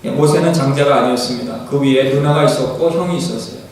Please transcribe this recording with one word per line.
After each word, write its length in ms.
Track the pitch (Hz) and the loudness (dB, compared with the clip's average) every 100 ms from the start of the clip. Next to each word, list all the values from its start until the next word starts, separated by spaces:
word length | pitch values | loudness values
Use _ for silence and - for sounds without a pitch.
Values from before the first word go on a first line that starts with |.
| - | -4
모세는 420 | 135 151 170 170 | 0 2 4 2
장자가 500 | 165 135 139 143 135 | 2 0 2 2 2
아니었습니다. 640 | 127 123 120 120 120 117 - | 2 -2 -4 -6 -8 -10 -4
그 120 | 143 | 0
위에 320 | 139 131 135 | 2 2 2
누나가 300 | 139 147 147 | 2 2 2
있었고 460 | 147 135 127 - 165 | 2 2 -2 0 0
형이 260 | 165 175 170 | 0 -2 -4
있었어요. 420 | - 113 - - - | -4 -6 -10 -16 -18